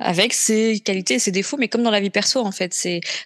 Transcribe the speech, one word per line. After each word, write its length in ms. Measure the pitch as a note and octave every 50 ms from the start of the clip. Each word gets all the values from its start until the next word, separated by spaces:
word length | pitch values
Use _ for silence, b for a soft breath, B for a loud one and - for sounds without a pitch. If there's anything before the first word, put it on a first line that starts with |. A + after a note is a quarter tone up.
avec 320 | - - F3 F3 G#3+ B3 -
ses 460 | - - - A3 A3 A3 A3+ A3 G#3 -
qualités 300 | - F#3+ F#3+ F#3 - B3+
et 40 | B3
ses 120 | - G#3
défauts, 260 | F3+ G3 F#3+ - C#4+
mais 120 | C#4+ A#3 -
comme 140 | - A#3+
dans 80 | A#3+ A3+
la 100 | G#3 G3+
vie 100 | G3 G3
perso, 300 | - G#3 G#3 - - C4
en 120 | A#3 G3
fait, 220 | G3 - F#3 F3 -
c'est, 260 | - - F3+ F3 E3+ - B B B B